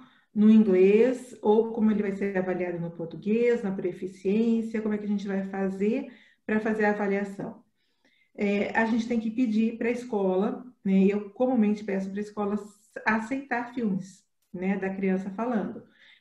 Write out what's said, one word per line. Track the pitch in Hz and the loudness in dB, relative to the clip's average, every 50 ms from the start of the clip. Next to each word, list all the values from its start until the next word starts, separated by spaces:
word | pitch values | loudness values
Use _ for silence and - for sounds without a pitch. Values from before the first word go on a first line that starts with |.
| - - _ _ _ _ - | -20 -20 _ _ _ _ 2
no | 214 208 220 | 6 8 8
inglês, | 220 220 208 190 185 185 185 196 208 220 240 262 262 - - - - - | 10 8 8 8 6 6 8 8 8 6 6 4 2 -2 -6 -14 -12 -2
ou | - 214 214 226 226 226 - | 2 4 4 4 4 2 0
como | 226 214 220 | 0 2 2
ele | 214 196 | 2 2
vai | 202 196 196 | 0 -2 -4
ser | - 196 202 196 | -4 -4 -2 -2
avaliado | 185 185 185 180 175 185 175 170 170 | -2 -2 -2 -2 -2 -4 -4 -4 -6
no | 170 170 | -6 -8
português, | - - 165 160 - 160 - 202 214 233 240 240 233 226 208 | -8 -10 -10 -10 -10 -8 -2 0 0 2 2 2 2 0 0
na | 190 | -4
proficiência, | 190 - 196 180 175 - 185 190 - - - 190 202 226 233 233 226 226 220 - - 214 | -4 -4 -4 -6 -6 -6 -8 -10 -10 -6 -2 0 2 2 2 2 2 0 0 -2 -4 -4
como | 214 214 214 | -4 -2 -4
é | |
que | 208 208 | -4 -2
a | |
gente | 202 208 196 196 | -2 -4 -4 -2
vai | 202 190 190 190 190 | -4 -4 -4 -4 -4
fazer | 196 196 196 190 190 190 202 214 240 277 285 - - - _ _ _ _ _ | -4 -4 -4 -4 -2 -2 0 0 0 -2 -4 -8 -14 -20 _ _ _ _ _
pra | - 214 214 | -2 -2 -2
fazer | 214 226 214 214 208 | -2 -2 0 0 2
a | 208 | 2
avaliação? | 208 214 208 196 196 202 202 196 196 - 170 - - - _ _ _ _ _ _ _ _ _ _ _ _ _ _ _ | 0 0 -2 -2 -2 -2 -4 -6 -8 -10 -12 -12 -12 -16 _ _ _ _ _ _ _ _ _ _ _ _ _ _ _
É, | - 214 202 202 196 202 - - | -4 -2 0 0 0 -2 -2 0
a | 214 226 | 0 0
gente | 220 233 233 220 | 0 0 -2 -2
tem | - 240 226 | -2 -2 -4
que | 220 226 | -4 -4
pedir | - - 254 220 208 220 226 226 226 | -2 -2 -2 0 2 0 0 0 -2
pra | - 226 233 | -2 -2 -2
escola, | 240 247 - - 226 202 196 190 185 185 208 240 254 - - - - _ - | -2 -4 -6 -6 -4 -2 0 0 0 0 0 -2 -4 -6 -12 -16 -14 _ -2
né? | 196 190 190 190 | 2 4 4 4
Eu | 202 202 208 208 - | 4 4 0 -4 -6
comumente | - - 254 254 262 226 214 208 208 208 - | -4 -2 0 2 4 4 4 2 2 -2 -4
peço | - 196 190 190 196 | -4 -4 -4 -4 -6
pra | 190 208 | -6 -8
escola | 208 - - 214 208 202 208 202 - - - _ _ _ - - - | -8 -8 -6 -6 -4 -2 -4 -4 -6 -10 -18 _ _ _ -16 -6 -2
aceitar | 220 220 226 220 - 269 269 277 - 247 240 240 - - | -2 -2 -2 -2 -4 -6 -6 -6 -4 -4 -6 -6 -6 -6
filmes, | 254 233 202 185 180 - - - - _ _ _ _ _ _ - | -4 -4 -2 -2 -4 -6 -10 -18 -20 _ _ _ _ _ _ -10
né, | 175 185 190 202 | -6 -4 -2 -2
da | 190 190 196 190 | -2 -4 -6 -4
criança | - 196 190 185 185 - 208 | -2 -2 0 0 -2 -4 -6
falando. | - - 226 254 240 202 175 - - - - _ _ _ _ _ _ _ | -8 -6 -4 -2 -2 -2 -4 -6 -8 -12 -18 _ _ _ _ _ _ _